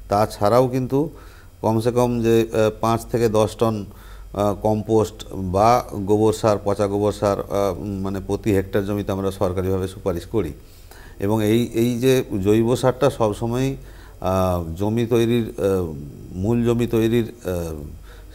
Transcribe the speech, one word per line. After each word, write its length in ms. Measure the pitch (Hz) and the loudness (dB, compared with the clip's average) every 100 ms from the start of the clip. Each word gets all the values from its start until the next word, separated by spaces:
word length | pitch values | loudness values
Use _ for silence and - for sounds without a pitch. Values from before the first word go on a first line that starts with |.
| - | -2
তাছাড়াও 600 | 101 107 - 104 120 131 | 2 2 2 4 4 4
কিন্তু 420 | 127 123 135 156 - - - - - | 0 -2 0 -2 -6 -18 -20 -20 -4
কমসে 300 | 110 110 117 | 0 0 2
কম 320 | 120 123 120 | 2 2 2
যে, 180 | 113 113 | 4 4
এ, 60 | 110 113 107 - | 4 2 0 2
পাঁচ 260 | 113 113 - | 0 0 -2
থেকে 180 | 120 117 | 0 2
দশ 280 | 107 107 - | 4 2 2
টন, 280 | 117 107 95 - - - - | 0 0 -6 -12 -18 -18 -10
আহ, 220 | 95 104 | -2 -2
কম্পোস্ট 600 | 95 110 107 104 110 98 - - | 0 0 0 2 2 2 -4 -12
বা 520 | 95 92 92 110 123 - | -8 -2 4 4 4 0
গোবর 400 | 107 95 107 110 | -6 0 4 4
সার, 240 | 107 113 101 | 2 2 2
পচা 220 | 95 98 101 | 0 0 0
গোবর 260 | 101 104 | 0 0
সার, 240 | 98 104 98 | 0 0 0
আহ, 400 | - 101 101 92 | -2 -2 -2 -2
উম, 200 | 104 98 | -6 -4
মানে 180 | 98 98 | -4 -4
প্রতি 340 | 95 101 113 | -4 -2 2
হেক্টর 280 | 98 95 107 | 0 2 -2
জমিতে 300 | 98 104 101 | -2 -2 -2
আমরা 180 | 98 98 | -2 -4
সরকারিভাবে 580 | 95 95 90 92 95 92 | -2 -2 0 -2 -2 -4
সুপারিশ 380 | - 98 87 - | -6 -4 -4 -4
করি। 260 | 113 87 - - - - - - - | -4 -4 -8 -18 -20 -20 -20 -20 -6
এবং 240 | 98 110 | -2 0
এই, 260 | 104 117 120 | 2 2 0
এই 240 | 113 120 117 | 0 0 2
যে 260 | 131 131 - 107 | 2 2 0 -2
জৈব 340 | 95 107 113 127 | 2 4 4 2
সারটা 340 | 131 123 143 | 0 2 0
সবসময়ই, 640 | 135 110 101 117 123 135 135 - - - - | 2 0 0 -2 -2 -2 -4 -12 -20 -20 -8
আহ, 540 | 92 95 92 90 82 82 | -2 0 2 0 -4 -4
জমি 300 | 104 113 117 | -2 0 2
তৈরির, 460 | 120 113 120 110 - | 2 2 2 -2 -2
আহ, 360 | 98 95 85 73 71 65 - | 0 0 -2 -6 -12 -14 -12
মূল 320 | 90 98 120 | -4 0 2
জমি 220 | 117 117 113 | 2 2 2
তৈরির, 460 | 117 113 120 107 - | 2 2 2 0 -6
আহ, 300 | 90 90 82 78 76 - - - - | -6 -4 -6 -8 -12 -14 -16 -18 -18